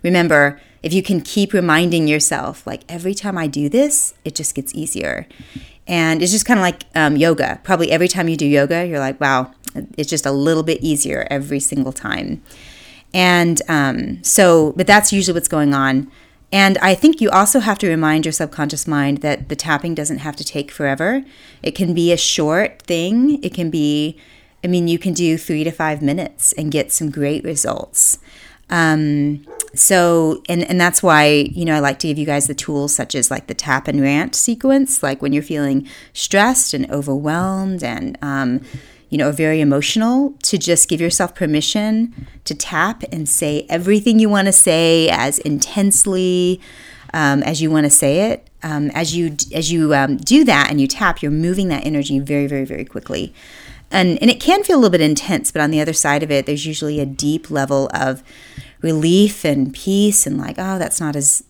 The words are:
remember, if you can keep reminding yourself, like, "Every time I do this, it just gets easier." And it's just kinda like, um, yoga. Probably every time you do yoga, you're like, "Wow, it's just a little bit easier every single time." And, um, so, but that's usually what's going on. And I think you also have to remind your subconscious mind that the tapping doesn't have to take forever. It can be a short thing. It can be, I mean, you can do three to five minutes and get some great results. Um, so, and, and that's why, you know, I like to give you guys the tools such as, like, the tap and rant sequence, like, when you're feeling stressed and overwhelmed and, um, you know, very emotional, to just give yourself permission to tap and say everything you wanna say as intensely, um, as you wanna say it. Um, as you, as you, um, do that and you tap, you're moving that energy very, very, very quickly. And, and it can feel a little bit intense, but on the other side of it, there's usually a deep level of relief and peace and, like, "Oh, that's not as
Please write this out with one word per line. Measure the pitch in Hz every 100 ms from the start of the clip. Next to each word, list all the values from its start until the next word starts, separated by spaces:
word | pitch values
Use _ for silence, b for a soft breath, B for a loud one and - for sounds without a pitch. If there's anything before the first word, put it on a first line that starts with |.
remember, | 175 180 170 151 143 143 B B
if | 160
you | 185
can | 185 180
keep | - 214 196
reminding | 202 175 156 175 170 151
yourself, | 151 - 147 135 156 -
like, | - -
"Every | 170 185
time | 196 208 185
I | 156
do | 143 147
this, | 226 294 285 - _
it | 156
just | 151 151
gets | - 135
easier." | - 156 - 73 62 - B B B B B -
And | 175 160 160
it's | 175
just | 208 -
kinda | 233
like, | 180 170 -
um, | 165 151 143
yoga. | 165 151 - -
Probably | - 175 170
every | 160 180
time | 185 170
you | 160
do | 147
yoga, | 143 143 170 180
you're | 151
like, | 135 135
"Wow, | 143 131 131 _ - 139 143 -
it's | 147
just | 151 139
a |
little | 139 147 160
bit | 156 156
easier | 156 143 - 139 -
every | 139 147 139
single | - 139 131
time." | 131 - - - - B B B B B B B
And, | 185 180 175 170 160 -
um, | 156 139 - - -
so, | - - 185 165 156 165
but | 185
that's | 208 202
usually | 196 185
what's | 170 -
going | 156 143
on. | 139 135 131 135 B B B _
And | 196 196 196
I | 196
think | 180 302 311
you | 220
also | 190 208 262
have | 220 202
to | 196
remind | 160 156 156
your | 156
subconscious | 156 160 - 151 156 -
mind | 147 139 143
that | 151 135 -
the | 151
tapping | 160 147 170
doesn't | 160 147 135
have | 151 143
to |
take | - 147 143
forever. | - 143 135 170 269 269 B B B
It | -
can | - 180
be | 170 170
a | 170
short | - - 151 170 214 -
thing. | - 170 175 233 269 285
It | 190
can | 180 170
be, | 160 147 147 151 156 b b b b
I | 180
mean, | 180 170
you | 170
can | 190
do | 175 170 160
three | - 151
to | 156
five | 160 160 151
minutes | 143 160 160 - -
and | - 151
get | 147 -
some | - 156
great | 147 143 151
results. | - 147 - - - - - - B B B B -
Um, | 170 160 156 151 147 147 147 - - -
so, | - - 185 175 170 160 151 -
and, | 170
and | - 185
that's | 147 -
why, | 185 151 147 147 -
you | 147
know, | 165 151
I |
like | 139 139
to | 165
give | 147
you | 151
guys | 143 139
the |
tools | 139 - 147 143
such | - 117
as, | 139 -
like, | 131 -
the |
tap | - 151 131 151
and | 143
rant | 139 143 170
sequence, | - - 233 262 269 262 -
like, | 139 135
when | 143
you're | 143
feeling | 147 151 143 135 135 B B
stressed | - - 196 220 254 -
and | 143 -
overwhelmed | 143 143 135 151 165 185 190 190 185
and, | 120 117 - -
um, | 143 139 127 127 B B B B B
you | 147
know, | 143
very | 147 156 160
emotional, | 147 139 147 226 226 254 277 285
to | - 185
just | 160 170 -
give | 160
yourself | 170 - 180
permission | - 160 151 - 214 214 220 233 - - -
to | - 147
tap | - 160 185 233 -
and | 160 147
say | - 151 147 -
everything | 170 180 214 214 220
you | 220
wanna | 202 196
say | 190 - 160 165 165 160
as | - 127 -
intensely, | 151 143 - - 196 - 202 185 185 180 180 180 B B B B B
um, | 160 143 139
as | 139 151
you | 160
wanna | 156 147
say | - 143 156 214
it. | - _ -
Um, | 160 147 147
as | - 165 170
you, | 165 147 -
as | 160 156
you, | 170 156
um, | 143 135 135
do | 151 269
that | 254 143 139
and | 147
you | 135
tap, | - 196 165
you're | 147
moving | 151 170 185 185
that | 143 147
energy | 147 143 139
very, | 139 143 139
very, | 143
very | 135 -
quickly. | - - - 85 - B B B B B -
And, | 190 180 165
and | 233
it | -
can | - 392
feel | 403
a | 320
little | 220
bit | 175
intense, | 151 147 - 180 -
but | 160
on | 147
the | 156
other | 151
side | 156 147 147
of | 151
it, | 139 143
there's | 147 156
usually | 151 151 151
a | 139
deep | 135 147 160 -
level | 147 135 139 135
of | - - 131 B B B B B B
relief | 165 156 165 185 208 208
and | 156 139 131
peace | - - 196 208 208 -
and, | -
like, | - -
"Oh, | 190 190
that's | 165 -
not | 156
as | 147 139 -